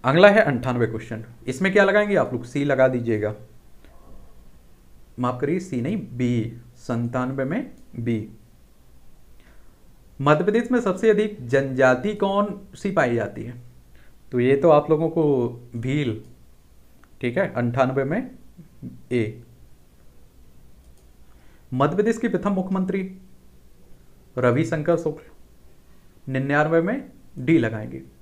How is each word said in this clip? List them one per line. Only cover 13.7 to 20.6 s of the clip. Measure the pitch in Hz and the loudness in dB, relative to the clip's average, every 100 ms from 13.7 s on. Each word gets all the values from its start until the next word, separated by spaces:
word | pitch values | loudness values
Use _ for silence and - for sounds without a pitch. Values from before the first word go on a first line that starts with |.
| - - - - - - | -20 -20 -20 -20 -20 -6
तो | 123 | 0
ये | 123 135 | 2 4
तो | 170 | 6
आप | 147 147 | 6 6
लोगों | 156 160 | 0 2
को | 165 151 135 120 - - 117 | 0 2 2 0 -6 -14 -8
भील, | 123 147 131 110 - - - - _ - - - - - | -4 -2 -2 -6 -12 -20 -20 -20 _ -20 -20 -20 -20 -8
ठीक | 120 123 | -4 -2
है, | 185 | -4
अंठानवे | 120 120 123 127 131 | -2 -2 2 0 0
में | 135 185 - - - - - - 127 - - | -2 -4 -6 -14 -20 -20 -20 -18 -18 -16 -4
ए। | 123 107 - - - - - - - - - - - - - | -2 -2 -8 -20 -20 -20 -20 -20 -20 -20 -20 -20 -20 -20 -20